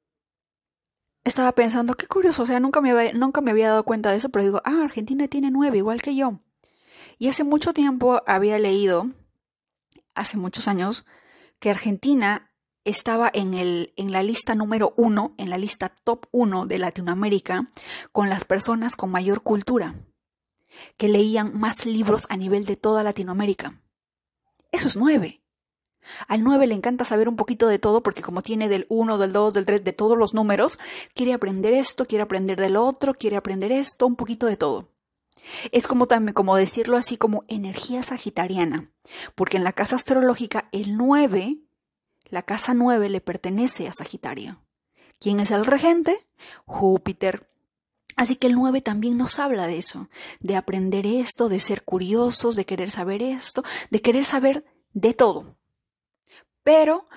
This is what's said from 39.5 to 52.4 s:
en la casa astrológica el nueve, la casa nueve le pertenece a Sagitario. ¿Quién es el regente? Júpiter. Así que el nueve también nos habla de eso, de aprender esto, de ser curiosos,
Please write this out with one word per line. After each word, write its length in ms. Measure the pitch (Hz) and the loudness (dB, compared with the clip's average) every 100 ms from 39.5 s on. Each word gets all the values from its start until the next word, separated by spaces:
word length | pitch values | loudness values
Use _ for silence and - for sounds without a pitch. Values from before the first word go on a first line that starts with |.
| 190 | 0
en 80 | |
la 80 | 180 | 0
casa 240 | 190 208 254 | 0 0 0
astrológica 720 | - 262 254 233 233 220 - | 2 4 4 0 -4 -6 -6
el 240 | 202 202 208 | -8 -4 0
nueve, 600 | 254 285 285 190 196 302 _ _ _ _ _ _ _ | 4 4 4 2 -2 -6 _ _ _ _ _ _ _
la 140 | 180 | -10
casa 320 | - 214 - | -4 -2 0
nueve 340 | 247 247 233 202 | 2 4 2 0
le 120 | 190 | -4
pertenece 680 | - 180 185 196 247 - 170 | -6 -8 -4 0 2 0 0
a 40 | |
Sagitario. 720 | - 185 - - - 98 - _ _ _ _ _ _ | -6 -6 -12 -12 -12 -14 -18 _ _ _ _ _ _
¿Quién 200 | 202 202 | -2 0
es 100 | 208 | 2
el 160 | 208 220 | 2 2
regente? 600 | 277 320 339 320 403 - _ - - | 4 4 4 2 -2 -4 _ -20 -20
Júpiter. 840 | - - 190 185 - 185 190 - - _ _ _ _ _ - - | -14 0 2 2 -2 -4 -4 -4 -12 _ _ _ _ _ -10 -2
Así 200 | 247 262 | 0 2
que 120 | 254 | 2
el 60 | |
nueve 280 | 247 262 262 | 2 2 0
también 340 | 262 208 226 240 | -2 -4 -2 0
nos 220 | 247 - | 0 0
habla 280 | 285 233 170 | 0 -2 -2
de 120 | 170 | -2
eso, 300 | - - - - - - | -4 -6 -14 -18 -20 -12
de 160 | 190 190 | -4 -4
aprender 500 | - 190 190 196 202 | -2 -4 -2 -2 0
esto, 420 | 247 240 - 233 | -2 0 0 0
de 120 | 190 | 2
ser 220 | - 196 | 0 -2
curiosos, 760 | - 185 185 220 240 240 | -4 -4 0 0 2 2